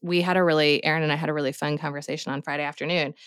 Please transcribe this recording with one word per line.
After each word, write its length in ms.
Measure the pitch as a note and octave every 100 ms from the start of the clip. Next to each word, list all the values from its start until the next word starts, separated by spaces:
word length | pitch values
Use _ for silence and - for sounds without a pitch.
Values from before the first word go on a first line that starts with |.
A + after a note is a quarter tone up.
we 220 | F3 F3
had 160 | F3 F#3
a 40 |
really, 400 | F3 D#3 D3 C#3+
Aaron 200 | D#3 D#3+
and 100 | D3+
I 40 | D3
had 120 | D3+
a 60 |
really 180 | D3+ C3+
fun 240 | - D3+ D3
conversation 560 | D3+ C#3+ - D3+ -
on 80 | C#3
Friday 220 | D3 C#3+
afternoon. 500 | C#3+ - E3 F3 C#3+ -